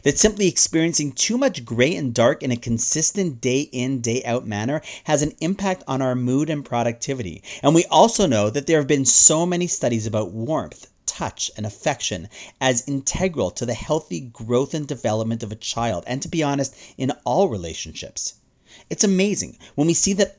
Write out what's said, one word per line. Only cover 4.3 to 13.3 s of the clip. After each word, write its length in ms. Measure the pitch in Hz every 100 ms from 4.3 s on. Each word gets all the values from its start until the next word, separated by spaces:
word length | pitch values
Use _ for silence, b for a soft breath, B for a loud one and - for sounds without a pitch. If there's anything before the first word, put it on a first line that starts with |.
| 117 101
manner 360 | 104 117 151 B B
has 180 | B 147
an 100 | 160 -
impact 440 | 160 196 196 185 -
on 140 | 131
our 120 | 131
mood 360 | 127 123 131 156
and 140 | 151
productivity. 800 | 135 120 117 117 - 135 95 73 B B
And 120 | 143
we 100 | 165 -
also 400 | 151 226 226 185
know 240 | 110 104
that 160 | 131 139
there 120 | 160
have 100 | 139
been 180 | 147 131
so 400 | - - 156 175
many 200 | 175 175
studies 400 | - 156 117 110
about 260 | 107 98
warmth, 580 | 107 117 156 80 - - _ -
touch, 460 | - 135 - - -
and 100 | 107
affection 640 | - 156 139 - 95 87 B B B
as 280 | 131 123 -
integral 640 | 139 - - 190